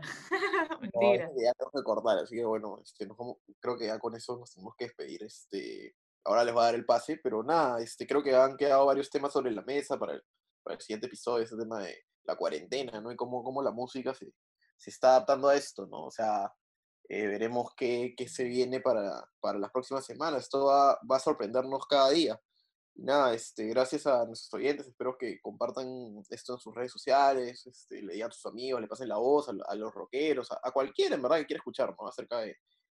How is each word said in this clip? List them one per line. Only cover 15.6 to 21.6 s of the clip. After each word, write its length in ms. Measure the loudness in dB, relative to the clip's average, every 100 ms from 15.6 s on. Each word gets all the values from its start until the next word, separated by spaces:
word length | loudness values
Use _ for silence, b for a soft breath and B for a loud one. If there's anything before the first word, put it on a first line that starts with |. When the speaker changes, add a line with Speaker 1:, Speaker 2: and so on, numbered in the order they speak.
| 2 -12 -12
Speaker 2:
¿no? 180 | -10
O 60 | -10
sea, 420 | -4 -2 0 -4 _ _ _ _ _ -10
eh, 180 | -4 -2
veremos 440 | 0 0 0 -4 -2
qué, 380 | -2 0 -2 -6
qué 120 | -10
se 160 | -6
viene 360 | -2 0 0 0
para, 480 | 0 0 0 -6 -10 _
para 180 | -4 -2
las 100 | -2
próximas 340 | -4 -4 -6
semanas. 380 | -6 -6 -2 -2
Esto 220 | -2 2
va, 340 | 6 6 6 4 2
va 80 | 2
a 40 |
sorprendernos 640 | 2 0 0 0